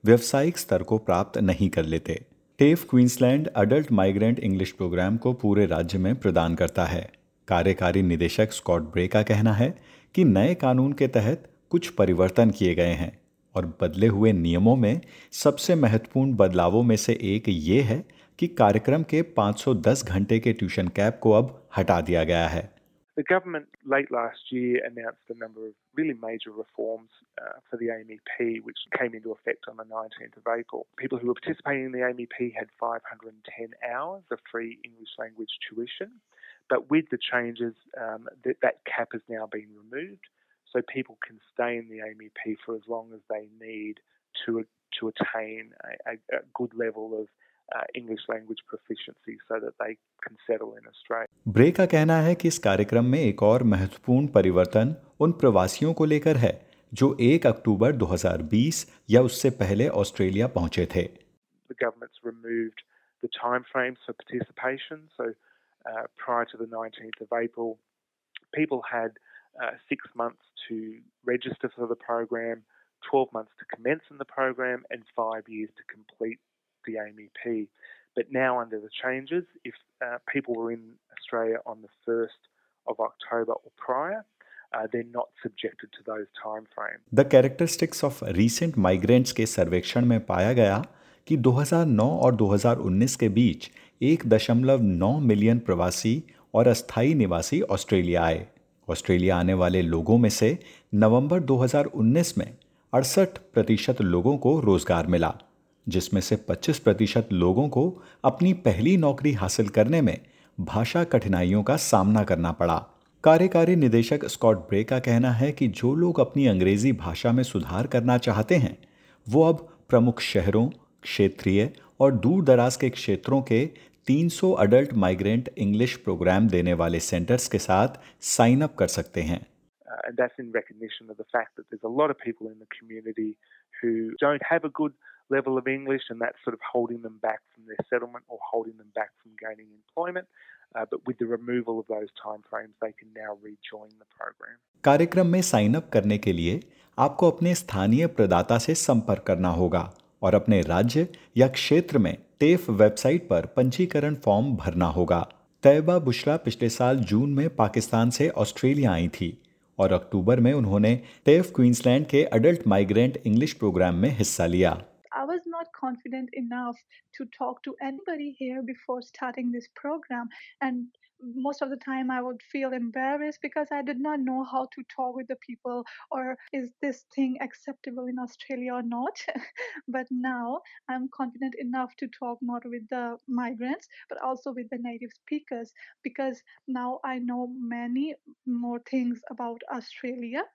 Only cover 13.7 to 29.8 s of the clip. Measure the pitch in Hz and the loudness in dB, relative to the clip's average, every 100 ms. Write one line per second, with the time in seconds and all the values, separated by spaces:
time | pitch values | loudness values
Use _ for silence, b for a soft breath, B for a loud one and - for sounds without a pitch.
13.7 | - 87 85 113 98 110 98 85 87 107 | -4 -4 2 2 4 4 4 2 4 4
14.7 | 131 107 147 B B B - 151 - - | 4 2 0 B B B 0 0 2 0
15.7 | 170 123 110 - 131 135 117 95 90 87 | 2 4 2 0 -2 0 4 4 6 4
16.7 | 104 120 107 - 117 104 104 110 90 78 | 4 4 2 2 -2 0 -2 0 -2 2
17.7 | 110 123 120 - b b - 170 - 107 | 2 4 -2 -4 b b -6 -4 4 4
18.7 | 101 - 147 156 156 165 - 104 104 - | 4 2 0 2 0 0 0 0 0 0
19.7 | 117 107 131 - 90 101 113 120 110 92 | 2 2 2 0 -2 2 2 2 -2 -2
20.7 | - 90 - 104 - 110 107 131 - _ | -2 -4 0 0 2 4 4 4 -6 _
21.7 | - 87 87 80 85 80 85 80 85 - | -2 2 2 2 0 2 2 0 -2 -8
22.7 | _ _ _ _ - - 185 185 160 147 | _ _ _ _ -10 -2 -2 -2 -12 -12
23.7 | _ 135 135 139 123 117 - - 127 123 | _ -4 -4 -2 -4 -6 -10 -10 -4 -2
24.7 | 123 - 120 113 117 _ 117 113 110 110 | -2 -4 -10 -14 -16 _ -14 -14 -14 -18
25.7 | 107 _ 147 156 120 113 113 117 107 107 | -18 _ -6 -6 -6 -10 -10 -12 -14 -14
26.7 | - 113 113 113 _ _ - 127 - _ | -8 -8 -8 -14 _ _ -16 -16 -18 _
27.7 | 120 117 113 110 110 - - 117 113 113 | -8 -8 -8 -14 -20 -16 -6 -6 -6 -12
28.7 | - - - 123 113 113 104 - 120 - | -18 -10 -6 -6 -8 -14 -10 -8 -8 -10
29.7 | 113 | -18